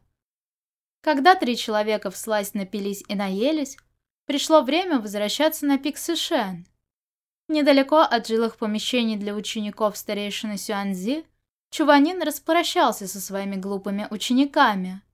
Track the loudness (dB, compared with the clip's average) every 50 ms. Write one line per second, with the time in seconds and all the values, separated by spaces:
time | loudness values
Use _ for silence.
0 | _ _ _ _ _ _ _ _ _ _ _ _ _ _ _ _ _ _ _ _
1 | -2 0 2 4 6 6 6 6 4 0 -2 -2 -2 -2 -2 0 0 0 0 -2
2 | -2 -6 -10 -8 -6 -2 -2 -2 -2 -2 -6 -8 -8 -6 -6 -6 -6 -6 -6 -8
3 | -8 -8 -6 -4 -4 -2 -2 0 0 0 0 0 -2 -6 -10 -16 _ _ _ _
4 | _ _ _ _ _ -4 -4 -2 0 4 4 4 4 4 0 0 0 0 0 -2
5 | -2 -2 -6 -4 -4 -2 0 2 0 0 0 0 0 0 0 0 0 -2 -6 -6
6 | -4 -4 -4 -2 -2 -2 0 0 0 -2 -6 -10 -14 _ _ _ _ _ _ _
7 | _ _ _ _ _ _ _ _ _ -2 0 2 6 6 6 6 6 4 4 4
8 | 4 4 2 0 -2 0 0 0 0 0 -2 -4 -6 -4 -4 -4 -4 -2 0 0
9 | 0 0 -2 -4 -4 -6 -6 -6 -6 -6 -6 -6 -6 -6 -4 -2 -2 -2 -2 -4
10 | -8 -6 -6 -4 -4 -6 -6 -6 -6 -6 -8 -6 -6 -6 -4 -4 -2 -4 -4 -4
11 | -4 -4 -4 -4 -6 _ _ _ _ _ _ _ _ _ -4 0 4 6 8 8
12 | 6 6 2 0 -4 -4 -4 -4 _ 0 2 2 2 0 2 2 2 2 2 -2
13 | -6 -10 -10 -10 -10 -8 -6 -6 -6 -6 -6 -6 -6 -6 -6 -6 -6 -4 -6 -4
14 | -6 -6 -8 -6 -2 0 2 4 2 2 4 4 4 4 2 0 -4 -6 -8 -10
15 | -14 _